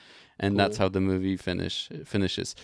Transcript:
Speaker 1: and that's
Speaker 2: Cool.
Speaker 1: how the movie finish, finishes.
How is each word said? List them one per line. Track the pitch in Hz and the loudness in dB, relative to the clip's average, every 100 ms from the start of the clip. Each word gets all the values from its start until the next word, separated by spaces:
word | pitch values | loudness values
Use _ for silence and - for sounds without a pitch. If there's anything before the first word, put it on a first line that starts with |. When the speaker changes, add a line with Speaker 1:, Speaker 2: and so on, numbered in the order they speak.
| - - - - | -20 -20 -20 -2
Speaker 1:
and | 101 101 | 0 4
that's | 98 107 | 2 4
Speaker 2:
Cool. | 95 | 2
Speaker 1:
how | |
the | 95 | 4
movie | 95 92 95 92 | 2 2 0 -2
finish, | - 90 90 - - - - | -2 -2 -2 -6 -10 -12 -4
finishes. | 101 92 - - - | 0 0 -2 -6 -10